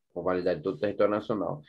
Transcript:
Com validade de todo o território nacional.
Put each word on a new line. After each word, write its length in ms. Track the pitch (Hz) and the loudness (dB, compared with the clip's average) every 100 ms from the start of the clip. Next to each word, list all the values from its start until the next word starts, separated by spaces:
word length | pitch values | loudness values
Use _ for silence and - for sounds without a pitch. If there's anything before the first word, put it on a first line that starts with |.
| _ | _
Com 120 | 90 | -4
validade 360 | 85 90 90 85 | 0 2 2 0
de 60 | |
todo 120 | 90 - | -2 -2
o 40 | |
território 300 | 101 101 104 | -2 2 2
nacional. 520 | 104 - 110 87 98 | 2 -2 -2 -2 -4